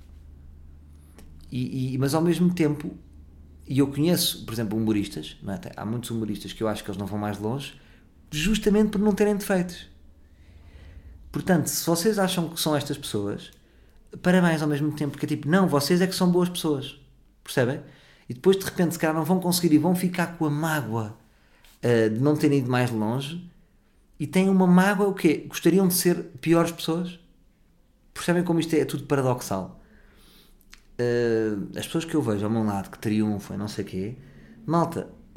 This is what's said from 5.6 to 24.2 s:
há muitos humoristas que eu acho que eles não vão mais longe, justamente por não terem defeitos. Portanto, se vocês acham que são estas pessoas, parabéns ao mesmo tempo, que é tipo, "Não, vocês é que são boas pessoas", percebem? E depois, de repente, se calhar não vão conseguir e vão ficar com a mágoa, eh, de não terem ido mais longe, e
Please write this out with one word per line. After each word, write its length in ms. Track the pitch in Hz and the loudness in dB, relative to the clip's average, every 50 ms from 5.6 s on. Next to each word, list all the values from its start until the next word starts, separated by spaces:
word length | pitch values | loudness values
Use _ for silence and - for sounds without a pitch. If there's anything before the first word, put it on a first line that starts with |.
| 92 - - | -10 -12 -12
há 100 | - - | -10 -8
muitos 240 | 104 117 120 117 - | -6 -6 -6 -6 -6
humoristas 420 | 117 110 110 107 101 - - 95 | -6 -6 -4 -4 -6 -8 -8 -12
que 100 | - - | -8 -4
eu 60 | 110 | -4
acho 160 | 107 101 101 - | -4 -4 -4 -8
que 60 | 104 | -10
eles 80 | 95 | -8
não 80 | 95 101 | -8 -6
vão 140 | 95 107 104 | -6 -6 -4
mais 200 | 104 104 101 98 | -4 -4 -6 -4
longe, 400 | 104 107 127 143 139 - - - - - - - _ - _ - - - | -4 -4 -4 -6 -8 -12 -16 -18 -20 -20 -20 -20 _ -20 _ -20 -16 -10
justamente 600 | 151 151 160 214 214 214 - 214 196 214 214 214 | -8 -4 -2 0 0 2 2 4 4 4 4 2
por 100 | - 196 | 2 2
não 140 | 214 214 190 | 2 2 2
terem 220 | - 208 208 208 | 2 2 2 0
defeitos. 540 | 196 202 - 196 180 175 180 - - - - - - - - - - - - - _ - - - - - - - - - - - - - - - - - - | -2 -2 -2 0 0 0 -4 -8 -14 -18 -20 -20 -20 -20 -20 -20 -20 -20 -20 -20 _ -20 -20 -20 -20 -20 -20 -20 -20 -20 -20 -20 -20 -20 -20 -20 -20 -18 -10
Portanto, 360 | - 143 - 196 180 156 127 | -8 -6 0 2 2 2 2
se 180 | - - - - | 0 -4 -4 0
vocês 340 | 165 170 165 170 220 214 202 | 0 0 2 2 0 2 2
acham 300 | 190 180 180 180 170 143 | 0 0 0 -2 -4 -4
que 100 | - - | -4 -4
são 160 | - 160 151 | -2 0 0
estas 220 | 143 - - 139 | 0 -2 -4 -8
pessoas, 540 | - - - - 104 101 101 - - - - - - _ _ _ - - _ _ - _ - - - | -8 -8 -6 -4 -4 -4 -4 -6 -8 -12 -16 -20 -20 _ _ _ -20 -20 _ _ -20 _ -20 -14 -2
parabéns 400 | - 180 180 180 180 170 160 160 | 2 4 4 6 6 4 4 2
ao 60 | 156 | 2
mesmo 240 | 151 147 139 151 151 | 0 0 0 0 -2
tempo, 260 | 151 - 151 139 139 | -2 -2 -4 -4 -4
que 80 | - 151 | -4 -4
é 20 | 143 | -4
tipo, 180 | 151 - 123 | -4 -4 0
"Não, 200 | 143 175 196 185 | 2 4 4 4
vocês 340 | 170 143 143 139 - 180 175 | 4 4 2 2 4 2 2
é 60 | 190 | 2
que 80 | 180 185 | 0 0
são 140 | - 185 180 | 2 2 4
boas 200 | 175 180 175 175 | 4 4 2 2
pessoas", 500 | 175 - - 156 147 131 123 - - - - - _ _ _ _ _ _ - | -2 -2 -2 -2 -2 -2 -4 -10 -14 -18 -20 -20 _ _ _ _ _ _ -14
percebem? 380 | - - 139 120 120 147 156 - - - - - - - _ _ | -4 0 0 2 0 0 -6 -10 -16 -20 -20 -20 -20 -20 _ _
E 60 | - 127 | -14 -10
depois, 240 | 131 - 190 190 | 0 2 4 4
de 80 | 190 - | 4 0
repente, 280 | - - - 175 156 170 | -6 -2 0 0 0 0
se 60 | - | 0
calhar 160 | 170 156 156 | 0 0 0
não 80 | 165 151 | 0 2
vão 160 | 156 190 180 | 2 2 2
conseguir 340 | 180 180 175 - 175 160 151 | 2 0 0 2 4 4 4
e 40 | |
vão 180 | 151 151 185 180 | 4 4 4 2
ficar 420 | 180 185 180 175 180 170 170 - | 2 0 -2 0 -2 -4 -4 -2
com 80 | - 160 | -2 -2
a 40 | 147 | -2
mágoa, 680 | 143 147 160 160 156 147 120 107 110 113 107 107 - - _ _ _ _ _ _ _ _ _ - _ - | 0 0 -2 0 -2 -2 -2 -2 -4 -4 -4 -6 -10 -16 _ _ _ _ _ _ _ _ _ -20 _ -2
eh, 280 | - 120 120 113 110 107 | 0 2 4 4 4 4
de 100 | 107 113 | 2 2
não 160 | 135 147 151 | 2 2 2
terem 240 | 151 156 147 139 139 | 4 2 2 2 2
ido 100 | 123 127 | 2 0
mais 220 | 127 123 123 120 | 0 0 0 0
longe, 580 | 117 107 104 110 120 135 139 147 170 180 180 - _ _ _ _ _ _ _ _ _ _ _ _ _ | 0 -2 -2 -2 -2 -4 -6 -8 -10 -12 -14 -16 _ _ _ _ _ _ _ _ _ _ _ _ _
e 80 | - | -10